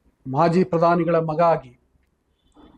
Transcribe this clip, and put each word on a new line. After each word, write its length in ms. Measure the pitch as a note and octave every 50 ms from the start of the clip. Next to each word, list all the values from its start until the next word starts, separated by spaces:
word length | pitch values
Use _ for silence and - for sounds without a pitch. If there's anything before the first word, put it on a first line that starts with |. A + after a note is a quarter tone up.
| _ _ _ _ - C3
ಮಾಜಿ 360 | C3 C#3+ E3 E3+ E3 F#3 F3+
ಪ್ರಧಾನಿಗಳ 520 | F#3 F3 E3 E3+ E3+ E3+ F3 E3 E3+ E3+
ಮಗ 260 | E3 D#3+ D#3+ D#3 D#3
ಆಗಿ, 380 | E3+ E3+ D#3+ D3 C3 B2 - _ _ _ _ _ _ _ _ _ _ _ _ _ _ _ _ _ - - _